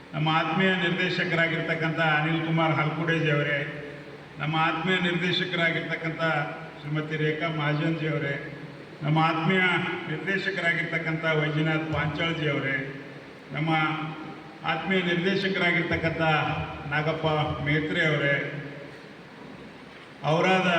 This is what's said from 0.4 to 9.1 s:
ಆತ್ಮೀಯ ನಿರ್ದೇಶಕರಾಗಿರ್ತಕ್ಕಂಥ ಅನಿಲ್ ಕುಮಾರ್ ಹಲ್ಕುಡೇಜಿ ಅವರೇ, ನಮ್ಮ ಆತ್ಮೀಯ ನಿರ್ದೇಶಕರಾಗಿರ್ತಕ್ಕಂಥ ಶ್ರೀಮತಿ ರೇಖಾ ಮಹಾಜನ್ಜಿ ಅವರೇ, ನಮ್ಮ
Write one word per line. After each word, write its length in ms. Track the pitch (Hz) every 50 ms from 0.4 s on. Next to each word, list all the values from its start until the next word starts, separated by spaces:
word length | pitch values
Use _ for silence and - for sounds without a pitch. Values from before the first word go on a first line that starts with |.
ಆತ್ಮೀಯ 300 | 165 160 180 190 190 190 190 180 175
ನಿರ್ದೇಶಕರಾಗಿರ್ತಕ್ಕಂಥ 1160 | 170 - 185 185 175 - - 175 175 160 160 165 160 160 156 156 170 160 156 165 160 151 160 165 156 151
ಅನಿಲ್ 260 | 151 156 160 160 160 156
ಕುಮಾರ್ 280 | 160 165 165 160 160 147 143
ಹಲ್ಕುಡೇಜಿ 500 | 151 151 151 160 165 165 165 160 151 151 147
ಅವರೇ, 220 | 143 143 143 143 143 147 - - - - - - - - - - - - - - -
ನಮ್ಮ 140 | 147 151 160 160 160
ಆತ್ಮೀಯ 320 | 165 160 160 165 185 185 180 175
ನಿರ್ದೇಶಕರಾಗಿರ್ತಕ್ಕಂಥ 1120 | 175 175 170 175 180 170 - 180 - 170 170 170 165 156 156 - 151 160 156 165 160 151 160 165 160 156 147 147 147 - - - - - -
ಶ್ರೀಮತಿ 340 | 147 147 151 156 151 156 156 147 151
ರೇಖಾ 240 | 156 156 - 170 165 160
ಮಹಾಜನ್ಜಿ 500 | 151 143 147 151 147 165 165 160 151 151 156 147
ಅವರೇ, 220 | 143 151 - - - - - - - - - - - - - - - 151
ನಮ್ಮ 140 | 151